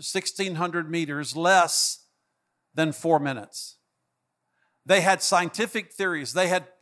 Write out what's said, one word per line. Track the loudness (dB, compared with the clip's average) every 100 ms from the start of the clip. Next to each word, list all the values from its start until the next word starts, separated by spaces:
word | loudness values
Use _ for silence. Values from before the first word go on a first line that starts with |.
sixteen | -6 -6 -6 -4 -4 -4
hundred | -4 -4 -4
meters | -4 -4 -6 -6 0
less | 4 6 6 2 -2 -4 _ _ _ _ _ _ _
than | -2 -2
four | 0 2 2
minutes. | 2 -6 -10 -14 -14 -18 _ _ _ _ _ _ _ _ _ _ 2
They | 4
had | 4 2
scientific | 2 2 0 -2 -4 -4 -8
theories. | -6 -4 -4 -4
They | -2 0
had | 0 -2 _